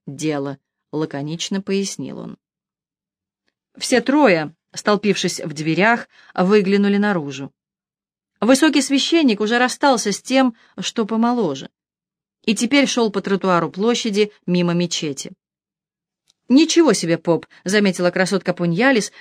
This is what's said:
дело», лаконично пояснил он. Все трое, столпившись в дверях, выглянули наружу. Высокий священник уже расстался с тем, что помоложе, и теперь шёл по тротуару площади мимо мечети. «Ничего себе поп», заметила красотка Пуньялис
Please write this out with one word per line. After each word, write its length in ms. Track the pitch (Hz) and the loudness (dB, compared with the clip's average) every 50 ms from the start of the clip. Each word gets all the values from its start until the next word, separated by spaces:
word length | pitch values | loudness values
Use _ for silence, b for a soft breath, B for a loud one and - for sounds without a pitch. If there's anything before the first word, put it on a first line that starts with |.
| _ | _
дело», 520 | - 139 131 143 156 151 143 139 143 135 - _ _ _ _ _ _ - | -16 -14 -6 -6 -4 -4 -4 -6 -8 -10 -12 _ _ _ _ _ _ -6
лаконично 680 | 151 156 151 - 143 143 151 156 170 - - 202 196 190 | -6 -6 -6 -6 -8 -8 -8 -8 -8 -8 -6 -6 -6 -4
пояснил 560 | - 196 196 196 196 - - 139 - 64 62 | -4 -4 -4 -4 -4 -8 -10 -12 -12 -12 -14
он. 200 | - - - _ _ _ _ _ _ _ _ _ _ _ _ _ _ _ _ _ _ _ _ _ _ _ _ _ _ _ _ | -14 -16 -18 _ _ _ _ _ _ _ _ _ _ _ _ _ _ _ _ _ _ _ _ _ _ _ _ _ _ _ _
Все 240 | - - - - 240 | -12 -4 0 0 0
трое, 540 | 233 - 262 302 294 233 185 160 156 143 - _ _ _ _ | 2 2 2 4 4 4 4 2 0 -6 -10 _ _ _ _
столпившись 680 | - - - 208 196 - 208 185 - - 185 - - | -8 -2 0 -2 0 2 0 -2 0 -2 -4 -6 -6
в 120 | - 165 151 | -10 -10 -10
дверях, 560 | 147 156 156 160 156 190 220 233 233 - b b b b b b | -6 -4 -2 0 2 2 2 2 0 -4 b b b b b b
выглянули 640 | - 185 185 208 214 202 180 196 202 202 202 202 | -2 2 4 4 4 4 4 2 2 2 2 2
наружу. 560 | 202 202 208 202 175 147 143 135 131 139 - - _ _ _ _ _ _ _ _ _ _ _ _ _ _ _ _ _ | 2 0 0 0 -2 -4 -6 -10 -10 -12 -14 -14 _ _ _ _ _ _ _ _ _ _ _ _ _ _ _ _ _
Высокий 420 | - 214 269 262 - 311 277 294 269 | 2 2 4 4 4 2 2 2 0
священник 580 | - 277 277 254 - - 339 320 262 214 196 | 0 0 -2 0 0 0 2 2 2 2 0
уже 180 | 214 208 233 240 | -2 -2 0 0
расстался 540 | 247 247 233 - - 285 269 220 - 214 196 | 0 0 -2 0 2 2 2 2 0 -4 -6
с 80 | - | -6
тем, 360 | - - 254 262 269 254 226 b b b b - | -6 -2 0 2 2 2 0 b b b b -10
что 280 | 185 - - - 226 | -10 -8 -4 -4 -4
помоложе, 640 | 202 226 220 226 233 247 247 220 165 139 135 139 - _ _ _ _ _ _ _ _ _ _ _ _ _ _ _ | -2 0 0 0 0 0 0 -2 -2 -4 -6 -10 -16 _ _ _ _ _ _ _ _ _ _ _ _ _ _ _
и 100 | - 226 | -2 -2
теперь 320 | 202 240 226 285 285 269 | -2 0 0 2 2 2
шёл 240 | - - - 233 220 | 2 0 0 0 0
по 100 | 202 196 | -2 -4
тротуару 500 | 190 - 196 185 - 190 180 170 165 156 | -4 -2 -4 -2 0 2 2 2 0 -2
площади 640 | - 180 202 226 240 226 - 226 196 202 214 208 B B B | -4 -2 -2 0 0 0 -2 -4 0 0 0 -2 B B B
мимо 280 | - 180 180 175 175 170 | -2 0 0 0 0 0
мечети. 580 | 175 180 170 - - - 156 139 - - - - _ _ _ _ _ _ _ _ _ _ _ _ _ _ _ _ _ _ _ _ _ _ _ | 0 -2 -2 -4 -6 -6 -8 -8 -10 -12 -16 -16 _ _ _ _ _ _ _ _ _ _ _ _ _ _ _ _ _ _ _ _ _ _ _
«Ничего 440 | 240 277 330 320 - 330 339 294 202 | 4 4 4 4 4 4 4 4 4
себе 260 | - - 165 165 160 | 2 0 -2 -2 -2
поп», 280 | - - 165 160 - b b b b | 0 0 0 0 -2 b b b b
заметила 460 | 180 185 214 208 196 175 165 180 175 | -2 0 2 2 2 0 2 0 0
красотка 420 | 175 185 190 170 202 185 - - 170 | 2 0 -2 0 0 -2 -2 -2 -4
Пуньялис 560 | - 175 170 170 165 240 269 277 220 196 - B B | -2 -2 -2 0 2 2 4 4 2 0 -2 B B